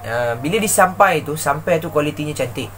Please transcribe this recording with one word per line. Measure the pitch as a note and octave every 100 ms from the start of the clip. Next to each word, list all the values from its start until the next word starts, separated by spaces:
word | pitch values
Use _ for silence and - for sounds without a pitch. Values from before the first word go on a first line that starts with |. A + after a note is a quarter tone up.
ah, | G#2 A#2 A#2+ A#2
bila | C#3 G#3+
disampai | G#3 - F#3 F#3 G3 E3
tu, | C#3+ D#3
sampai | - C#3+ D#3 E3
tu | E3
kualitinya | D3+ D3 D3 D3+ C#3+
cantik. | - C#3 A2+